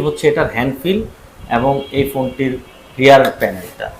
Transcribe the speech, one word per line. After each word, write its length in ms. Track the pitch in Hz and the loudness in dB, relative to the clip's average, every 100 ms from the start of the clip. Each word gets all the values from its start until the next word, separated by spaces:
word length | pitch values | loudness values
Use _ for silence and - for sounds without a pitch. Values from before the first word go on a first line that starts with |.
| 151 | -2
হচ্ছে 160 | 147 151 | 0 0
এটার 180 | 156 139 113 | 2 0 -2
হ্যান্ড 180 | 131 135 | -4 -4
ফিল 180 | 175 208 226 - - - - 117 | -2 -2 -4 -12 -20 -18 -4 0
এবং 160 | 135 139 139 139 | 0 0 -2 -2
এই 80 | 135 | -2
ফোনটির 420 | 135 127 131 131 127 - - - - | -2 -4 -2 -4 -4 -10 -20 -12 2
রিয়ার 220 | 135 135 127 - | 6 8 6 0
প্যানেলটা। 480 | 104 95 87 - - | -4 -6 -12 -12 -12